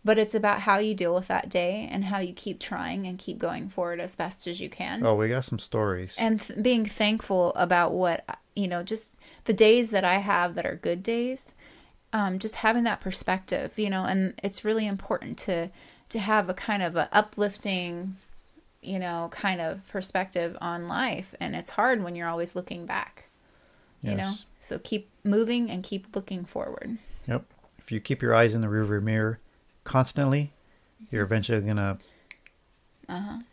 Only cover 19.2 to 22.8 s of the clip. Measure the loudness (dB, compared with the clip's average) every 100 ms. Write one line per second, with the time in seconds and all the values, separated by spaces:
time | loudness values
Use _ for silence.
19.2 | -6 -2 -2 0 -4 -6 -8 -8 -2 -2
20.2 | -2 -2 -4 -4 -6 -4 -4 -2 -2 -4
21.2 | -8 -10 -8 -6 -6 2 2 2 -2 -4
22.2 | -4 -2 -2 -4 -6 -12